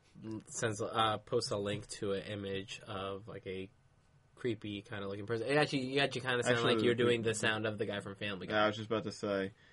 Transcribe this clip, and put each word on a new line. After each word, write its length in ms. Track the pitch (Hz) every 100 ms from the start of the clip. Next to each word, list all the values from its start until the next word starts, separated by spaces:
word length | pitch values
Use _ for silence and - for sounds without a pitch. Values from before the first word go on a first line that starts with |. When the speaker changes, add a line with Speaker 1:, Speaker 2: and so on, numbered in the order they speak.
| _ - 110 110 -
Speaker 1:
sends, 340 | - 117 104
uh, 340 | 104 117 110 107
posts 260 | - 120 -
a 60 | 104
link 320 | 101 104 - -
to 120 | 104
an 120 | 98
image 560 | - 104 98 98 98 - -
of, 400 | 101 98 98 107
like, 200 | 98 98
a 240 | 95 95 _ _ _ _ _ _ -
creepy 460 | 127 110 107 101
kind 200 | - 104
of 60 | 98
looking 160 | 101 101
person. 200 | 117 117
It 100 | 143
actually, 240 | 143 139 127
you 140 | 135
actually 200 | 135 127
kinda 200 | 123 123
sound 140 | 120 120
Speaker 2:
Actually, 180 | 117
Speaker 1:
like 100 | 113
you're 100 | 120
Speaker 2:
the 80 | 117
Speaker 1:
doing 180 | 120 117
the 100 | 110
sound 300 | 107 117 110 113
of 120 | 104
the 80 | 104
guy 140 | 101
from 160 | 101 98
Family 320 | 104 95 92
Guy. 60 |
Speaker 2:
Yeah, 100 | 107
I 20 | 107
was 100 | 107
just 140 | 107
about 140 | 110
to 80 | 104
say, 400 | - 107 98 95 - -